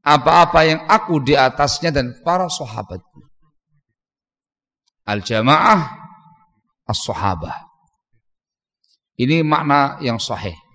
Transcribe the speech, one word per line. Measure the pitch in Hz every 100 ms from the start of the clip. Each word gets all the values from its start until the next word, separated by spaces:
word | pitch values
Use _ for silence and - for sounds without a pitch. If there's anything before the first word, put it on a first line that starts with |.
Apa-apa | 147 147 151 165 170 160 160
yang | 160 -
aku | 220 - 160
di | 131 143
atasnya | 131 - 147 - 170
dan | 143 123 123 165
para | 180 175
sahabatku. | - 131 110 101 92 _ - _ _ _ _ _ 143 _ _ _ _ _ _ _ _ _ _ _ _ -
Al-jamaah, | 104 98 110 120 151 214 208 143 - - - _ _ _ _ _ _ -
as-sahabah. | 104 - 98 101 87 85 - - _ _ _ _ _ _ _ _ _ _ _ _ _ _ -
Ini | 127 165 156
makna | 156 151 143 139 143
yang | 131 113
sahih. | - 95 95 80 _